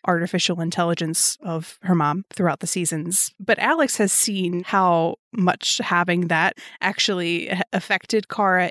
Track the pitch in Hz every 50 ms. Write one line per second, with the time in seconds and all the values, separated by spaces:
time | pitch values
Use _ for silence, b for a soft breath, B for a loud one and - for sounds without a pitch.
0 | - - 180 170 170 - - 175 - - 175 170 165 165 - - 175 170 170 -
1 | 170 156 165 - - - - - - 185 165 160 165 - - - - 185 180 165
2 | 151 147 151 185 196 - - - 185 165 143 - - - - 190 170 - 165 156
3 | 156 170 185 - - - - - 190 240 214 - 196 247 320 330 285 254 - -
4 | 208 190 - - - 226 202 190 185 175 180 175 185 - - 190 185 180 170 165
5 | 165 170 - - _ _ - 226 180 180 - - - - - - 190 - 180 175
6 | 180 180 175 175 175 165 170 160 170 - - B B B B B - 190 190 -
7 | - - 196 180 175 170 170 170 - - 185 180 - - - 185 - - 202 185
8 | - - - 214 196 - - - 202 190 185 180 180 -